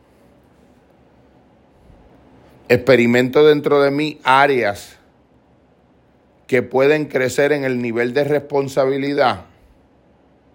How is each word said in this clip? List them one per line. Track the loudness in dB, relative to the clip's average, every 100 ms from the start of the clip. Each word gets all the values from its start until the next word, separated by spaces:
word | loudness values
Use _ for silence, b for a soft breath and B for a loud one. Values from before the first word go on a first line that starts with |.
| _ _ _ _ _ _ _ _ _ _ _ _ _ _ _ _ _ _ -20 -20 -20 -20 _ -20 -20 -16 -2
Experimento | 0 4 2 4 2 2 4
dentro | 4 4 0 0
de | 0
mí | -2 -6 -6
áreas | 0 2 2 0 -2 -6 -14 -20 _ _ _ _ _ _ _ _ _ _ _ _ _ _ -4
que | -2
pueden | 0 0 2 0 -2
crecer | -4 -4 0 0
en | 0
el | -2 -4
nivel | -4 -4 -2
de | -2
responsabilidad. | -2 -2 -2 -4 -2 -2 -2 -2 -4 0 0 -2 -10 _ _ _ _ _ _ _ _ _ _